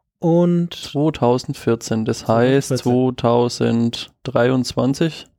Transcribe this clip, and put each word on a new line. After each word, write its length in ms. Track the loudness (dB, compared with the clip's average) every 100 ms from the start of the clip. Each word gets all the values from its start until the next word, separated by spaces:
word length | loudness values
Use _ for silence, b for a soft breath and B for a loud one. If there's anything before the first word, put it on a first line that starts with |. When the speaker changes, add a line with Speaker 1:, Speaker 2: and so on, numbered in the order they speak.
| _ _
Speaker 1:
Und 540 | 0 2 2 2 -2
Speaker 2:
zweitausendvierzehn, 1300 | -8 -8 -2 -2 0 0 0 -2 -4 -2 -2 -2 -4 -2
das 220 | -4 0
heißt 420 | 2 4 2 0
Speaker 1:
zweitausendvierzehn. 1200 | -2 0 2 0 0 2 2 2 0 0 2 0
Speaker 2:
zweitausenddreiundzwanzig 1400 | -4 -14 _ -4 0 2 2 -2 -2 -2 0 -2 -4 -20